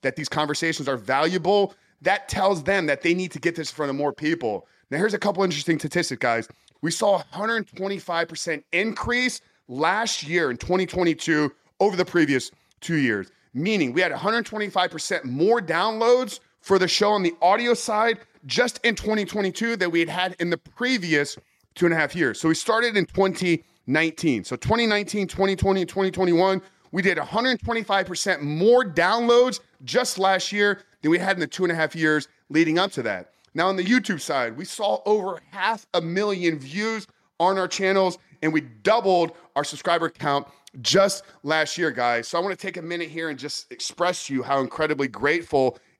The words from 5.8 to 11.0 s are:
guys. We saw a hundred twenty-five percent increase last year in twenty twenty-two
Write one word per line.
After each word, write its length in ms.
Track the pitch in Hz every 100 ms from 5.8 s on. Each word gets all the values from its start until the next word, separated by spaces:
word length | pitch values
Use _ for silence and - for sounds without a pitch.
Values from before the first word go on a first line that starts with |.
| 156 175 165 131
guys. 280 | 123 113 110 _ _ _
We 80 | 160
saw 280 | - 208 185
a 180 | - 175
hundred 320 | 214 226 220 -
twenty-five 520 | 190 196 - 170 165
percent 360 | 160 - 151 -
increase 720 | 170 220 220 233 240 247 - - _ -
last 560 | 127 160 202 226 -
year 260 | 147 175 147
in 80 | 120
twenty 280 | - 185 180
twenty-two 680 | 180